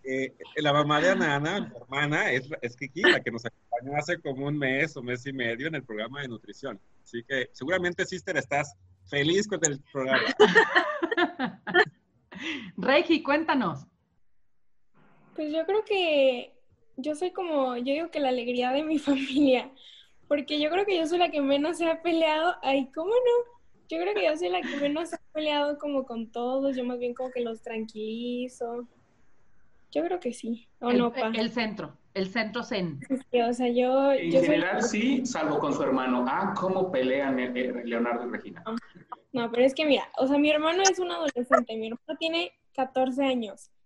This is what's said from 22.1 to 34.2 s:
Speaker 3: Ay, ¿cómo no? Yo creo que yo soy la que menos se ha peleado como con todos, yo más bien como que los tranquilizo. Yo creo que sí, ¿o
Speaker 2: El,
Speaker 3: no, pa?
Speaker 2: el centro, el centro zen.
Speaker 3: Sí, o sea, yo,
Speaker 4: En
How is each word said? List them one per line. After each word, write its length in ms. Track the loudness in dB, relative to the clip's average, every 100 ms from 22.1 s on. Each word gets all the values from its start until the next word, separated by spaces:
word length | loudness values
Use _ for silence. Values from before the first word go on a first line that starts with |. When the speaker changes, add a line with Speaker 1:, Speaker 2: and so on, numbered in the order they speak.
| 2 4 4 0 0
Speaker 3:
Ay, 280 | 0 0 0
¿cómo 160 | -4 0
no? 460 | 2 4 2 0 -14 -20 -20 -8
Yo 100 | -4
creo 160 | -2
que 100 | 0
yo 120 | 0 0
soy 140 | -2
la 120 | -2
que 140 | -4 -2
menos 340 | -2 -2 -4
se 60 | -10
ha 40 | -8
peleado 460 | -4 0 0 0 -2
como 280 | -2 -2 -2
con 240 | -8 -8
todos, 460 | -4 -2 0 0 -2
yo 80 |
más 140 | -4 -4
bien 160 | -4
como 160 | -4 -6
que 100 | -4
los 220 | -4 -6
tranquilizo. 1200 | -8 -8 -6 -8 -6 -6 -4 -4 -6 -8 -8 -8 -12 _ _ _ -20 -20 -20 -20 -20 -20 _
Yo 120 | -4
creo 160 | -2 -4
que 120 | -4
sí, 360 | -6 -8 -8 _ _
¿o 100 | 2
Speaker 2:
El, 80 | 2
Speaker 3:
no, 140 | 2
pa? 160 | 0 -2
Speaker 2:
el 220 | 0 -2
centro, 440 | -2 -4 -4 -10 -12 _
el 160 | -4 -2
centro 340 | -2 -4 -6
zen. 380 | -4 -2 -2 -6 -6 -6 0
Speaker 3:
Sí, 100 | 0
o 120 | 2
sea, 160 | 0 2
yo, 440 | 2 4 4 4
Speaker 4:
En 180 | 2